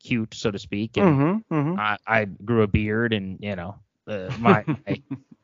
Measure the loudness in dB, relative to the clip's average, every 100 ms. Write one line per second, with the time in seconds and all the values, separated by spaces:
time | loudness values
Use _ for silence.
0 | -4 -4 -4 -4 -4 -4 -6 -6 -4 2
1 | 4 6 2 0 -2 -2 0 0 -2 -2
2 | 0 0 0 -6 0 2 4 2 0 0
3 | 0 0 -4 -8 -8 -8 -10 -14 _ _
4 | -10 -8 -8 0 4 4 2 -4 -6 -8
5 | -8 -14 _ _